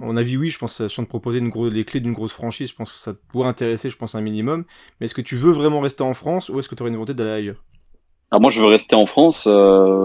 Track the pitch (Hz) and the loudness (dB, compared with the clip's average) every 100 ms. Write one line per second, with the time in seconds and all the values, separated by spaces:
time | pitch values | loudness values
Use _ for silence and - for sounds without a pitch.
0 | 120 117 120 131 160 147 117 - 110 - | -6 -4 -2 -2 -4 -6 -10 -8 -8 -8
1 | 117 120 123 120 120 110 117 110 110 139 | -10 -8 -6 -4 -4 -4 -4 -4 -6 -6
2 | 120 110 110 - 117 - 135 - 113 - | -6 -6 -8 -10 -10 -10 -12 -12 -16 -14
3 | - 98 _ 123 127 120 120 113 135 - | -14 -14 _ -4 -4 -2 -4 -4 -6 -10
4 | 117 113 107 107 117 165 175 _ _ - | -10 -8 -6 -4 -4 -6 -8 _ _ -12
5 | 117 - 123 123 151 156 151 151 139 - | -10 -10 -8 0 2 2 2 0 -2 -2
6 | 131 123 156 175 - 131 131 120 120 113 | -4 -4 -4 -6 -6 -8 -8 -8 -8 -6
7 | 110 131 110 107 104 101 _ _ _ _ | -6 -6 -4 -4 -6 -10 _ _ _ _
8 | _ _ _ 104 120 110 110 107 - 110 | _ _ _ 4 4 6 6 6 4 2
9 | 104 - 165 - 110 101 98 190 95 95 | 4 4 4 4 2 6 8 6 4 2